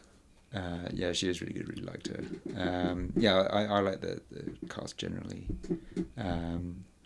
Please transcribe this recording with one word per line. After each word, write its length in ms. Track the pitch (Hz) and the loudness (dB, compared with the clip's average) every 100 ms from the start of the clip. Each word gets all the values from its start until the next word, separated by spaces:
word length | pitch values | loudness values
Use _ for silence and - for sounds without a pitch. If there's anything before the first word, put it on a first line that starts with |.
| - - - - - | -8 -20 -20 -20 -10
Uh, 360 | 101 87 85 90 | -6 -4 -4 -4
yeah, 200 | - 90 | -2 0
she 160 | 90 95 | 2 0
was 120 | 87 | 0
really 120 | - | -2
good. 160 | - - | -6 -6
Really 140 | - | -6
liked 240 | - - - | -8 -6 -6
her. 160 | - - - - - | -6 -6 -8 -6 -2
Um, 560 | 90 90 90 90 90 - | 0 2 2 2 0 4
yeah, 180 | 110 95 | 8 8
I, 240 | 95 104 104 | 6 4 4
I 140 | 101 | 6
like 200 | 98 95 | 4 2
the, 200 | 90 - - | -2 -6 -8
the 340 | - - - - | -10 -8 -8 -8
cast 300 | - - - | -8 -8 -6
generally, 480 | 50 50 - 95 - - - 170 - - - - | -4 -4 -6 -6 -4 -4 -2 -4 -4 -4 -4 -2
um, 680 | 98 87 85 85 87 92 95 - | 0 0 0 -2 -2 -6 -12 -18